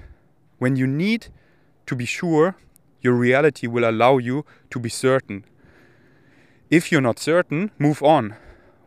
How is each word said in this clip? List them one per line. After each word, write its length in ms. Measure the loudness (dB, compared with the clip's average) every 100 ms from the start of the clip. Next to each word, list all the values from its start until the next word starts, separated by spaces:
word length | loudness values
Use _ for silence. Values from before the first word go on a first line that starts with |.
| -18 -20 _ _ _ -4
When 160 | -2
you 120 | 0 -2
need 420 | -2 -2 -4 -6 -20 _ _ _ _ -10
to 80 |
be 120 | -8 -8
sure, 500 | -6 0 2 2 -2 _ _ _ _
your 140 | 0
reality 520 | 2 2 2 2 0 -4
will 220 | -2 0
allow 300 | 2 4 4
you 260 | 0 -6 -8 _ -12
to 80 | -10
be 100 | -8
certain. 560 | -4 0 0 -2 -14 -16 _ _ _ _ _ _ _ _ _ _ _ 0
If 200 | 0 2
you're 100 | 0
not 160 | 0 -2
certain, 520 | -2 -2 -2 -4 -6 -2
move 240 | -2 2
on. 320 | 2 2 0 -10 -20 -20 _ _